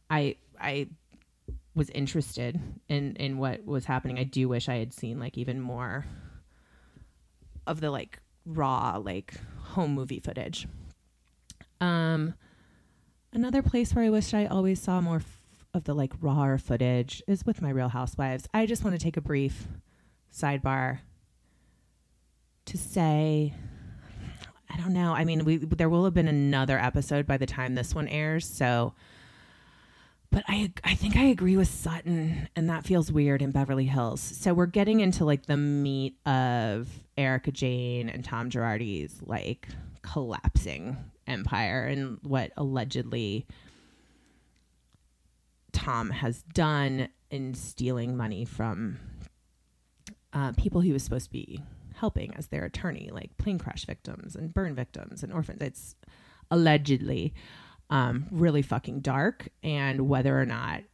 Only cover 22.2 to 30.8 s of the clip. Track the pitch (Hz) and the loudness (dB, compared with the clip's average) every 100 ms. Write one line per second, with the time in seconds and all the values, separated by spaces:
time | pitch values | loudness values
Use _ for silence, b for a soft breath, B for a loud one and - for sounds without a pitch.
22.2 | _ _ _ _ - 180 - 185 160 151 | _ _ _ _ -10 -8 -4 0 4 4
23.2 | 156 151 147 - B B B B B B | 4 2 2 -2 B B B B B B
24.2 | B B B B - 160 175 180 170 156 | B B B B -8 -4 0 2 2 2
25.2 | 165 160 156 160 156 160 160 170 190 175 | 2 2 2 2 2 2 4 4 4 4
26.2 | 160 147 143 139 135 135 123 147 139 143 | 4 4 4 4 4 4 2 0 0 0
27.2 | 143 139 135 - 127 127 123 156 147 151 | 2 0 0 -2 -2 -2 -2 -2 -2 -2
28.2 | 156 160 - - 123 120 117 - B B | 0 -2 -2 0 2 4 2 -2 B B
29.2 | B B B B B B B B B B | B B B B B B B B B B
30.2 | - 196 - 208 196 - | 0 0 2 0 0 -2